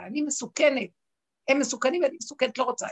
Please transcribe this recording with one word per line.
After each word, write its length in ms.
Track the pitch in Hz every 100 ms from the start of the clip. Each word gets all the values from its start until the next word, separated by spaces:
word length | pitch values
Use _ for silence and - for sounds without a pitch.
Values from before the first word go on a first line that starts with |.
| 180
אני 160 | 277
מסוכנת, 680 | 302 - 240 - 302 262 190 - _ _ _ _ -
הם 100 | 277
מסוכנים 440 | 247 254 262 359
ואני 140 | 294 -
מסוכנת, 420 | - 294 262 240
לא 60 |
רוצה, 220 | 247 240 -